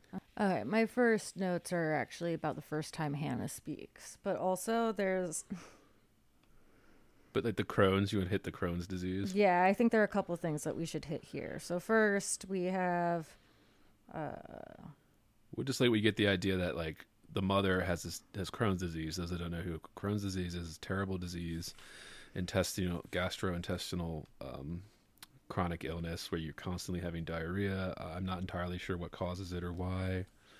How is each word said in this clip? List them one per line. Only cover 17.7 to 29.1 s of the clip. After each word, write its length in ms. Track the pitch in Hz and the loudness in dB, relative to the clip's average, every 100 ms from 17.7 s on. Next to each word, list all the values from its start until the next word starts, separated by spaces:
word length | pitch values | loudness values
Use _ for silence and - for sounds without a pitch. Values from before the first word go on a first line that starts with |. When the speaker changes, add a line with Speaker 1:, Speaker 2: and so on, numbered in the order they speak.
| 92 | 4
Speaker 2:
has 200 | 92 85 | 2 0
this, 180 | 85 - - | -2 -8 -8
has 160 | 101 87 | -6 -6
Crohn's 300 | - 110 92 | 0 2 2
disease. 380 | 90 80 78 85 | -2 -2 -4 -4
Those 120 | 85 | -2
that 100 | 87 | -4
don't 120 | 85 | -4
know 100 | 85 | -4
who 180 | 87 80 - - | -4 -6 -8 -6
Crohn's 280 | 101 104 | -2 0
disease 320 | 101 92 87 87 | 0 -2 -2 -4
is, 220 | 82 78 | -8 -8
a 20 | |
terrible 400 | - 95 95 92 | -4 -2 0 -2
disease, 560 | 90 87 85 82 - - - - - - - | -4 -4 -4 -4 -6 -12 -18 -18 -18 -18 -10
intestinal, 680 | 92 90 98 90 - 90 87 - | -6 0 0 0 0 0 -2 -2
gastrointestinal, 1120 | 90 90 - 95 87 87 90 - 90 82 78 - - | -2 -2 0 -2 0 -2 -4 -4 -4 -2 -4 -10 -12
um, 400 | 65 65 71 87 101 _ _ _ - - - | -10 -8 -6 -8 -10 _ _ _ -20 -18 -6
chronic 380 | - 87 82 73 | -2 -2 -2 -4
illness 460 | 82 82 85 - | -4 -4 -6 -4
where 100 | 85 | -4
you're 120 | 78 | -4
constantly 480 | - 92 90 - 87 | -6 -6 -4 -4 -4
having 220 | 87 82 | -4 -4
diarrhea. 680 | 82 82 82 98 98 95 92 - | -4 -4 -2 0 0 0 -2 -4
Uh, 160 | 85 87 | -6 -4
I'm 100 | 92 | -4
not 140 | 92 | -2
entirely 400 | 92 87 90 90 | -4 -2 -2 -4
sure 180 | - 87 | -4 -4
what 140 | 82 | -6